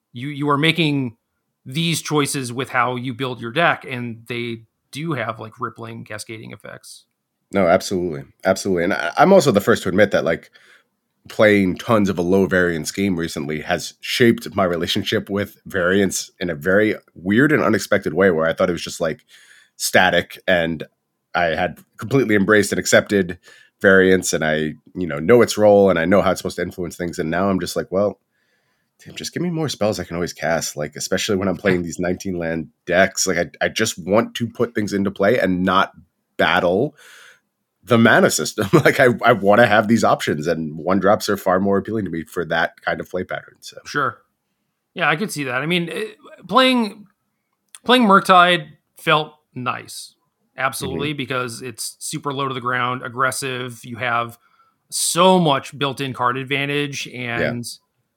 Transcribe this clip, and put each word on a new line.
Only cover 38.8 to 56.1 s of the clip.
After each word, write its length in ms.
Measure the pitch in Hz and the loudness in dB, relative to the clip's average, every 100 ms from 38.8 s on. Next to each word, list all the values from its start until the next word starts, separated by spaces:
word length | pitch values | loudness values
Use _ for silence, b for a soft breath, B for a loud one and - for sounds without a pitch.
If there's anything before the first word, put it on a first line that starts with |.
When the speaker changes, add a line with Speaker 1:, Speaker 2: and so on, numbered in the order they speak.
| 160 - | 4 4
Speaker 2:
I, 100 | 131 120 | 4 4
I 100 | 110 | 2
wanna 340 | 120 98 104 120 | 4 4 6 6
have 200 | 104 104 | 4 4
these 160 | 117 | 2
options, 440 | 101 147 - 80 76 | 2 0 -2 -4 -2
and 280 | 80 80 78 | -4 -6 -6
one 240 | 78 95 | -2 2
drops 300 | 92 107 - | 2 2 0
are 80 | 101 | -2
far 220 | - 92 | 0 0
more 180 | 98 98 | 2 0
appealing 280 | 98 110 95 | -2 -4 -4
to 60 | |
me 120 | 82 | -6
for 220 | 78 - 80 | -8 -8 -4
that 360 | 82 85 - | -2 -2 -4
kind 180 | - 82 | -6 -6
of 80 | 85 | -6
play 160 | 92 | -8
pattern. 340 | 92 73 - _ | -6 -10 -12 _
So 180 | - - - | -20 -20 -10
Speaker 1:
Sure. 380 | 147 135 - _ _ _ _ _ _ _ - | -6 -4 -6 _ _ _ _ _ _ _ -4
Yeah, 120 | 156 | 0
I 80 | 156 | 0
could 160 | 202 | -2
see 120 | 147 | -6
that. 180 | 135 123 | -4 -4
I 60 | 143 | -2
mean, 220 | 175 170 | -2 -2
eh, 160 | - 220 - - - - | -6 -10 -12 -20 -20 -4
playing, 580 | 208 262 254 214 - - _ _ _ _ _ _ - - | 0 2 2 -2 -8 -20 _ _ _ _ _ _ -8 2
playing 200 | 254 220 | 4 6
Murktide 640 | 190 185 185 175 175 151 - _ _ | 4 6 6 6 4 -2 -18 _ _
felt 380 | - 156 156 - _ | 0 0 0 -12 _
nice. 640 | 131 123 117 110 - - _ _ _ _ - | -10 -8 -8 -10 -18 -18 _ _ _ _ -4
Absolutely, 520 | 131 127 - 135 143 | -4 -4 -6 -4 -4
Speaker 2:
Mm-hmm. 60 | 147 | -6
Speaker 1:
because 440 | 123 131 123 117 | -6 -4 -6 -8
it's 360 | 127 117 - - | -12 -12 -12 -12
super 340 | - 151 143 | -12 -8 -6
low 140 | 135 139 | -4 -4
to 60 | 127 | -6
the 40 | |
ground, 440 | 120 127 123 123 | -4 -2 -2 -4
aggressive. 800 | 127 117 131 120 135 127 127 117 127 | -8 -4 -2 -2 -6 -8 -10 -12 -14
You 120 | 113 | -8
have 420 | 123 117 117 - _ _ _ _ _ | -4 -2 -4 -10 _ _ _ _ _
so 480 | - - - 185 185 | -6 -2 4 6 6
much 400 | 160 135 - 139 | 4 0 -4 -6
built-in 360 | 139 131 139 | -6 -4 -8